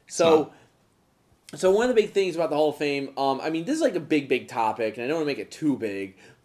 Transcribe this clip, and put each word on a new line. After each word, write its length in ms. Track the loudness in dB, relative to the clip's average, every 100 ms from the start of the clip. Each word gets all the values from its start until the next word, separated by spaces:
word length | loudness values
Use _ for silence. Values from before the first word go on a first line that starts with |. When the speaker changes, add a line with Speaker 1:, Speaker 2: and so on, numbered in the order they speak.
| _
Speaker 1:
It's 80 | 2
Speaker 2:
so, 360 | 4 4 2 -10 _ _ _ _ _ _ _ _ -20
Speaker 1:
not. 80 | 0
Speaker 2:
so 120 | 2
one 160 | 4 4
of 80 | 2
the 60 |
big 100 | 2
things 240 | 0 -2 -2
about 140 | -2
the 60 | 2
Hall 140 | 0
of 80 | 0
Fame, 340 | -2 -2 -6 -2
um, 220 | 0 0
I 120 | -2
mean, 140 | -4 -4
this 100 | 0
is, 60 |
like, 140 | 0 0
a 40 |
big, 280 | 0 -2 0
big 200 | -2 -2
topic, 500 | -2 -2 0 -4 -4
and 80 | -4
I 20 |
don't 100 | -4
wanna 100 | -4
make 120 | -6
it 120 | -10
too 260 | -4 -2 -2
big, 380 | -4 -6 -10 -12 -20 _